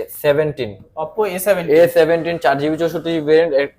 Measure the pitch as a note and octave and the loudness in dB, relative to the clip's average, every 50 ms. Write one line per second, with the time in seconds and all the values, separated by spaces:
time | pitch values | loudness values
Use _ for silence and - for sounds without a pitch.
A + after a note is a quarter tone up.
0 | - - - - - D3 C#3+ D3 D#3 D3+ C#3 - B2 G#2+ G2 G2 - _ _ D#3 | -6 -10 -12 -2 0 0 2 2 0 -2 -4 -6 -8 -10 -10 -14 -20 _ _ -10
1 | D#3 - - A3 G#3+ G3+ F3+ F#3 - D#3 - F3+ E3+ C#3+ D3 E3 E3+ E3+ E3+ E3+ | -10 -8 -4 -4 -4 -4 -4 -2 0 0 0 0 0 2 4 4 4 4 4 4
2 | D#3+ D#3 E3+ E3 D#3 E3+ E3+ D#3+ - D3+ C#3 C#3 C#3+ D3+ D#3+ D#3 E3+ E3 D#3+ E3 | 4 4 2 0 -2 -4 -6 -2 0 0 0 0 -2 -2 -2 -2 -2 -4 -4 -6
3 | D3+ E3 E3+ D#3+ D3 D3 D#3 D#3+ E3+ E3+ C#3 C3+ C#3+ C#3 - | -6 -4 -4 -2 2 2 4 4 4 2 0 0 0 -2 -6